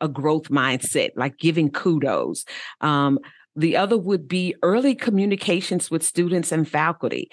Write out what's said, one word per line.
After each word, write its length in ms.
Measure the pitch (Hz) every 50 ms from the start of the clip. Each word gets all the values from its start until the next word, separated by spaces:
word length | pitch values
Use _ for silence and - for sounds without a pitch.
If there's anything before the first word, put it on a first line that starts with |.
a 80 | 156 151
growth 360 | 131 143 139 151 156 160 156 -
mindset, 600 | 135 143 127 131 127 127 - - - 143 - - -
like 220 | - 123 139 - -
giving 320 | - 170 160 170 156 143
kudos. 720 | - - - 185 165 147 139 131 98 69 60 69 87 - - - - - - - - -
Um, 380 | - 151 147 143 143 139 139 139 - - - - _ _ _
the 200 | 156 160 165 -
other 220 | 180 196 202 233 220
would 280 | 170 190 202 180 151 131
be 260 | 180 185 180 175 - -
early 320 | - 175 196 240 262 277 240
communications 960 | - - 240 202 190 196 202 196 196 - 208 175 185 185 - 185 175 - -
with 120 | 165 160
students 500 | - - - 185 175 175 185 175 165 -
and 160 | 165 160 156 -
faculty. 640 | - 147 156 165 165 - - - - 62 - -